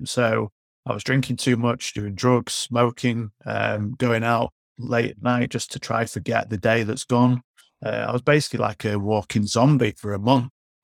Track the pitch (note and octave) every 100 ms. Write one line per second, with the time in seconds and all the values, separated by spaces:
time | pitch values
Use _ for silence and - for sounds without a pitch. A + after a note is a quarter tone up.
0 | - - A#2 A2 G#2+ - _ _ B2+ G#2+
1 | - C3+ C3 B2 - A#2 A#2+ A#2+ - -
2 | G#2 G2 B2 B2 A#2 - - A#2+ A#2+ -
3 | B2 A#2 A2 - - A2 A2 G#2+ G#2 B2+
4 | B2 A2+ A2+ A#2 A#2 - _ - A#2+ A#2+
5 | A#2+ G#2 A#2 B2 B2 A#2 - - - A2+
6 | A2+ G#2+ - A2+ G#2 G#2+ A2+ A2+ G#2+ -
7 | - A#2+ B2 B2 - _ _ _ A#2 A2
8 | G#2+ B2 B2+ D3+ - A#2 A2 G#2 G#2+ G#2
9 | G2 G#2+ - A2 G#2 A#2 C3 C#3+ A2 -
10 | G#2 G2+ G#2 C3 A#2+ - _ _